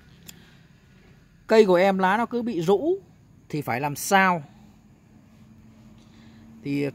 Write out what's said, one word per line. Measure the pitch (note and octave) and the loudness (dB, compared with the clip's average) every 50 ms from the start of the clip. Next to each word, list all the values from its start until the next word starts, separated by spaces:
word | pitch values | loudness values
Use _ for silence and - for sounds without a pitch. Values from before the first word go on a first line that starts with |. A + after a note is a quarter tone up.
| _ - - - - - - - - - - - - _ - _ _ _ - - - - - - _ _ _ _ _ - | _ -20 -20 -20 -20 -20 -20 -20 -20 -20 -20 -20 -20 _ -20 _ _ _ -20 -20 -20 -20 -20 -20 _ _ _ _ _ 2
Cây | G#3+ A3 A3 | 4 4 6
của | F#3+ F3+ | 6 4
em | F3 F#3 G3 G3 F#3+ | 4 4 2 2 0
lá | F#3 F#3 G3 A3+ | 0 0 0 -2
nó | A#3 | -2
cứ | - A#3+ A#3+ | -4 -6 -6
bị | A#3 A#3 A3 E3 | -6 -6 -6 -4
rũ | E3 E3 G3+ F#3+ - E4 F#4+ G4 - - - _ _ _ - - _ - | 0 0 0 0 0 -2 -4 -4 -6 -12 -20 _ _ _ -20 -20 _ -12
thì | - D3+ | -10 -8
phải | C#3 C3 A2+ B2 | -6 -6 -6 -4
làm | C#3+ D3 C#3+ | -4 -6 -8
sao? | - - - G3+ F#3+ F#3+ F#3 F3+ E3 C#3 - - - - - - - - - - - _ _ - - - - - - - - - - - - - - - - - - - - - - - - - - - - - - - | -8 -4 0 2 2 4 2 0 -2 -6 -12 -20 -20 -20 -20 -20 -20 -20 -20 -20 -20 _ _ -20 -20 -20 -20 -20 -20 -20 -20 -20 -20 -20 -20 -20 -20 -20 -20 -20 -20 -20 -20 -20 -20 -20 -20 -20 -20 -20 -20 -20 -16 -10
Thì | C#3+ C#3+ C#3+ C#3+ C#3 - | -8 -6 -4 -4 -6 0